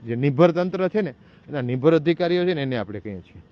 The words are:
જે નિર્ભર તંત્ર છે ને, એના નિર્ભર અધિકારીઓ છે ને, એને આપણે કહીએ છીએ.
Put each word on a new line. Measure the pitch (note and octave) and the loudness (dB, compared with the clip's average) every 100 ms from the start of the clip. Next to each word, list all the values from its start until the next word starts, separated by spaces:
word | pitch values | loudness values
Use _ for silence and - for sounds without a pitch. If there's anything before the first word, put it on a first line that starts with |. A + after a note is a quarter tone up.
| A2+ | -6
જે | |
નિર્ભર | A#2 C#3 C3 E3+ | -2 0 4 4
તંત્ર | E3 F#3 F3+ F#3 | 4 -2 -2 -2
છે | G#3+ | 0
ને, | F#3 A#2+ - - - | -4 -8 -20 -20 -10
એના | C#3+ | -6
નિર્ભર | B2 C3 C#3 | -2 2 4
અધિકારીઓ | E3 D3+ E3 F3 F3+ | 4 2 0 0 0
છે | F3+ | 0
ને, | E3 | -2
એને | C3+ B2 | -2 -4
આપણે | G2 G#2 | -6 -10
કહીએ | G#2 F#2+ | -10 -12
છીએ. | E2+ F2+ - | -14 -20 -20